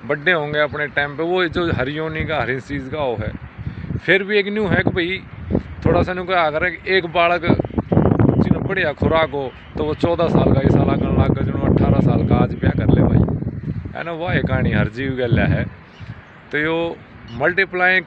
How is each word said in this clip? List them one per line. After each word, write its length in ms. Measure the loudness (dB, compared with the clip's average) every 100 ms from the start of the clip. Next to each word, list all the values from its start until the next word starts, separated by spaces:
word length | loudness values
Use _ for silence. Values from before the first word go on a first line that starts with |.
बड़े 280 | -4 -2 0
होंगे, 260 | 0 0 0
अपने 280 | -2 -2 -4
time 280 | -4 -4 -4
पे 60 |
वो 220 | -2 0 0
जो 260 | -2 -2
हर 160 | -2 -2
योनि 360 | -4 -6 -6 -4
का, 120 | -2
हर 200 | -2 -4
चीज़ 280 | -6 -8 -6
का 80 | -6
वो 180 | -4 -4
है। 140 | -6 -10 -16 -12 -12 -10 -8 -6
फिर 240 | 0 0
भी 140 | 2 0
एक 80 | 0
न्यू 180 | -2 0
है 160 | 2
कि 80 | 2
भाई 280 | 0 -4 -6 -10 -16 -4 -4 -4 -4
थोड़ा 180 | 0 2
सा 100 | 0
न्यू 120 | -4
का 180 | -2 0
अगर 220 | 2 0
एक 420 | -2 -4 0 0 2
बालक 360 | 2 2 2
जिन्हें 1160 | 0 0 0 -4 0 2 4 4 4 4 2 2
बढ़िया 300 | 0 -2 -2
खुराक 380 | 0 2 2 0
हो 200 | -2 -6 -10 -14 -6
तो 80 |
वो 100 | -4 0
चौदह 320 | 0 2 4
साल 240 | 4 4
का 60 | 4
ये 100 | 4
साला 240 | 4 4
गण 240 | 2 0 2
लाग 160 | 2 2
का, 60 |
जिन्होंने 320 | -2 -2 0
अठारह 260 | 2 4 4
साल 260 | 4 2 4
का 80 | 4
आज 180 | 2
ब्याह 180 | 2 0
कर 140 | 2 2
ले 140 | 4
भाई, 920 | 4 4 2 0 -6 -8 -8 -8 -8
है 100 | -8
ना। 80 | -8
वह 200 | -6 -2
एक 120 | 0 0
कहानी 260 | 0 2
हर 160 | 0 -2
जीव 260 | -4 -4 -2
के 100 | 0
लिए 180 | 2 2
है। 180 | 0 -2 -10 -20 -20 -16 -16 -18 -20 -6
तो 60 | -2
यो 380 | 0 -2 -4 -8 -16 -20 -16
मल्टीप्लाई 680 | -2 0 2 -2 2 2 2